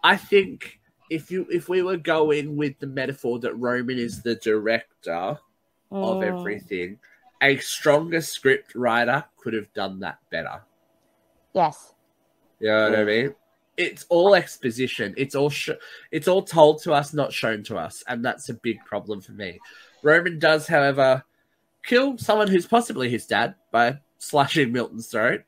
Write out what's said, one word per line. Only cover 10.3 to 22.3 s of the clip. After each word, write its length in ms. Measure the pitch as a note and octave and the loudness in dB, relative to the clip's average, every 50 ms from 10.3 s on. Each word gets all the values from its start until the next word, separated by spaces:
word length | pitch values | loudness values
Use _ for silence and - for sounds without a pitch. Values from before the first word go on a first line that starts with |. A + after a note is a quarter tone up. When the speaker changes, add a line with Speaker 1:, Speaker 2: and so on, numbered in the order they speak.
| - E2 D#2+ - - - G#2+ _ _ _ _ _ _ _ _ _ _ _ _ _ _ _ _ _ _ | -8 -8 -8 -8 -10 -14 -16 _ _ _ _ _ _ _ _ _ _ _ _ _ _ _ _ _ _
Speaker 2:
Yes. 400 | G3 F3 D3+ D3+ - - - _ _ _ _ _ _ _ _ _ _ _ _ _ _ | 0 0 0 -2 -6 -20 -20 _ _ _ _ _ _ _ _ _ _ _ _ _ _
Speaker 1:
You 80 | - G#2+ | -2 2
know 200 | G#2+ A2 A2 G#2+ | 2 4 4 4
what 80 | G#2+ G#2+ | 4 2
I 20 | |
Speaker 3:
Mm. 40 | G#2+ G#2 | 2 2
Speaker 1:
mean? 280 | G#2 A2+ B2 C#3 C#3 _ _ _ _ _ _ _ _ | 2 0 0 -2 -6 _ _ _ _ _ _ _ _
It's 300 | - F3 D#3 - - - _ | -4 -4 -4 -4 -10 -4 _
all 280 | F3 E3+ F3 G3+ G3+ | 2 4 6 6 6
exposition. 760 | F#3 - - - - - B2+ A2+ A#2+ C3 B2 - - A2+ G2+ - - | 6 4 0 -12 -6 -6 -6 -2 -2 -4 -4 -2 -4 -6 -6 -4 -4
It's 180 | C3+ C#3 - | -6 -4 -2
all 140 | C#3 C#3 D3 | -2 -2 0
sh-, 220 | C#3+ - - - D3 - - - - - - _ | -2 -4 -6 -6 -8 -8 -10 -20 -20 -20 -16 _
it's 180 | - D#3+ D3 - | -8 -4 0 2
all 140 | F3+ F#3+ F#3+ | 2 2 0
told 380 | - - E3 D#3 D3+ D#3 D3+ - | 0 4 6 8 8 6 4 0
to 100 | F3 D3+ | 0 0
us, 200 | C#3+ D3 C#3+ - | 0 0 -2 -4
not 200 | D3+ C#3 - - | -4 -4 -4 -4
shown 280 | - - A#2+ A2 G#2+ G#2 | -4 -2 -2 -2 -4 -6
to 140 | - A2+ F#2 | -8 -8 -8
us, 280 | D#2+ - - - - - | -8 -8 -12 -16 -10 -10
and 160 | B2 A#2+ A#2 | -8 -4 -4
that's 240 | B2+ A2 - - - | -4 -4 -6 -8 -12
a 60 | B2 | -12
big 260 | A#2 _ A#2+ A2 G2+ - | -8 _ -6 -6 -6 -8
problem 340 | - - G2+ F#2 F#2 G#2+ G2 | -8 -8 -8 -6 -8 -10 -10
for 140 | F#2+ - G#2 | -10 -18 -14
me. 260 | G2+ G#2 F#2 E2+ F#2 - - - - - _ _ _ _ | -12 -12 -12 -12 -14 -20 -20 -20 -20 -20 _ _ _ _
Roman 360 | D3+ D#3 E3+ E3+ F#3 E3+ D#3 | 4 4 4 4 0 -4 0
does, 280 | D3+ D#3+ D#3+ D#3 D3 - | 2 2 2 2 0 2
however, 580 | E3+ D3+ C#3 C#3 C#3 C3+ C3+ C3 C3 C3+ - _ _ _ _ _ _ _ _ _ _ _ - | 2 2 4 4 2 2 4 4 4 2 0 _ _ _ _ _ _ _ _ _ _ _ -4
kill 340 | - B3 A#3+ C4+ C#4 C4 A#3 | 2 2 2 2 2 -2 -6
someone 280 | - - | 0 0